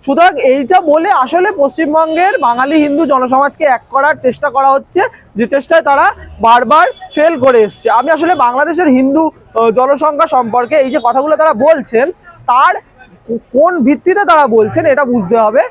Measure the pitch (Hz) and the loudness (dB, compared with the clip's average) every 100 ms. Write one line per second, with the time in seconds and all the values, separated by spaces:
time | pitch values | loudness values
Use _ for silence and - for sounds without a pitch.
0 | - 277 359 294 262 269 247 370 339 302 | -2 2 2 2 0 0 2 0 2 0
1 | 349 349 262 339 370 392 277 - 320 311 | 2 0 0 0 -2 0 -4 -2 -2 0
2 | 320 320 370 508 247 240 269 311 294 285 | 0 0 0 0 -2 -2 0 0 0 -2
3 | 320 269 254 269 277 - 302 247 _ 269 | 0 0 0 0 -2 -2 -2 -2 _ -2
4 | 285 294 254 233 294 254 269 269 269 349 | 0 0 -4 -4 -4 -2 0 0 -2 -4
5 | 453 - _ 196 233 277 254 330 320 277 | -4 -6 _ -6 -4 -4 0 0 2 0
6 | 359 494 - - - 240 233 302 359 - | 0 -2 -18 -4 2 2 4 2 2 -2
7 | 370 - 311 320 262 240 208 - 226 220 | -10 0 0 2 2 2 0 -2 -2 -2
8 | 262 302 330 339 247 247 302 320 339 254 | 0 -2 0 0 0 0 -2 0 0 2
9 | 262 285 320 - _ 226 226 214 262 277 | 0 0 -2 -6 _ -2 0 0 0 0
10 | 302 294 320 262 240 233 240 302 262 277 | -2 0 0 0 0 -2 0 0 0 -2
11 | 233 247 285 311 311 220 285 320 226 226 | -2 -2 -2 0 0 2 2 0 0 -2
12 | 285 - - - - 247 330 - _ _ | -2 -6 -20 -14 -2 2 2 0 _ _
13 | - - - 226 _ 254 330 359 240 285 | -20 -20 -12 -12 _ 0 0 2 0 0
14 | 359 381 392 320 269 220 208 - 320 269 | 0 0 2 2 2 2 0 0 0 0
15 | 277 240 175 226 214 233 494 | 0 -2 -2 0 0 0 -4